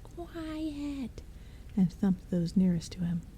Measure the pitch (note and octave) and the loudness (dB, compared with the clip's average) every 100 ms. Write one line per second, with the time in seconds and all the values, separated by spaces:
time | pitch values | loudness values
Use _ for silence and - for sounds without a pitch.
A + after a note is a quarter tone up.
0 | - - E4+ E4 D#4 D#4 D#4+ C#4+ C#4+ C#4 | -14 -10 -10 -8 -6 -4 -4 -2 -4 -4
1 | A#3+ - - - - - - - F3+ - | -6 -8 -12 -14 -14 -14 -4 4 4 6
2 | G3 F3+ - F3+ E3+ G3 F#3 E3+ - - | 2 2 0 0 4 6 6 4 0 -2
3 | F3 E3+ - | 0 0 -2